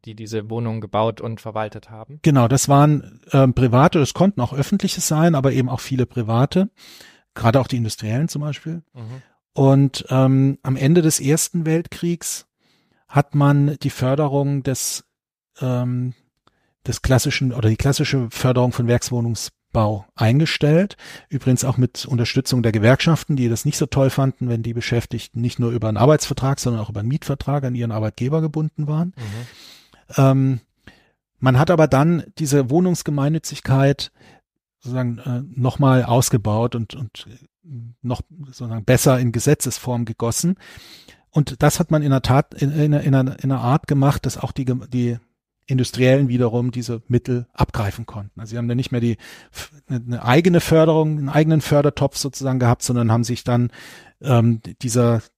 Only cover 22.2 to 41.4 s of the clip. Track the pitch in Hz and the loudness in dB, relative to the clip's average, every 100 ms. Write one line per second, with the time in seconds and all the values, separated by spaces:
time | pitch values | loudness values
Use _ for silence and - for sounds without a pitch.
22.2 | 117 139 - 127 113 107 110 131 165 156 | -2 -2 0 0 0 2 4 4 2 0
23.2 | - 143 120 113 147 - 143 143 135 - | 0 -2 0 -2 -4 -4 -2 0 2 2
24.2 | 135 - 123 117 117 117 - 120 - 117 | 0 -2 -4 -4 -4 -6 -2 -2 -2 -8
25.2 | - 117 120 - 120 117 110 101 135 151 | -8 -4 -4 -2 -2 -2 -2 2 4 4
26.2 | - 139 131 139 123 113 107 110 110 151 | 0 -4 -2 -2 -2 -4 -4 -6 -4 -4
27.2 | - 135 - 143 131 123 117 107 107 - | -4 -6 -4 -2 -2 -4 -4 -4 -4 -4
28.2 | 123 160 160 156 156 - 147 151 180 139 | -2 -2 -2 -2 -4 -4 -4 -2 -4 -8
29.2 | 110 110 120 - - - _ _ - - | -10 -10 -12 -18 -20 -20 _ _ -6 2
30.2 | 135 135 135 127 - _ - - _ _ | 4 4 2 -2 -8 _ -20 -20 _ _
31.2 | _ _ 131 127 160 170 151 135 160 170 | _ _ 2 2 4 4 4 4 2 0
32.2 | - - 151 143 123 160 180 170 - 147 | -4 -8 0 0 2 2 0 -2 -4 -2
33.2 | 143 160 - 139 - 131 139 139 - _ | 0 -2 -6 -8 0 2 2 0 -6 _
34.2 | _ _ _ _ _ _ 123 127 123 117 | _ _ _ _ _ _ -8 -6 -4 -6
35.2 | - 147 143 - 123 - 139 127 117 120 | -6 -6 -6 -4 -2 2 4 4 4 2
36.2 | - 117 107 107 117 117 110 - 113 - | 2 0 0 0 -2 -4 -8 -10 -14 -14
37.2 | - - _ _ 175 123 117 120 120 120 | -20 -20 _ _ -18 -16 -16 -10 -6 -6
38.2 | - 170 135 - 117 113 104 127 147 127 | -8 -18 -18 -12 -8 -4 2 4 4 2
39.2 | 123 113 139 151 127 - 127 120 113 - | 2 0 2 0 0 -6 -6 -4 -4 -4
40.2 | 117 - 170 190 - - - - - _ | -4 -2 -2 -2 -8 -20 -20 -20 -20 _
41.2 | _ 156 | _ -2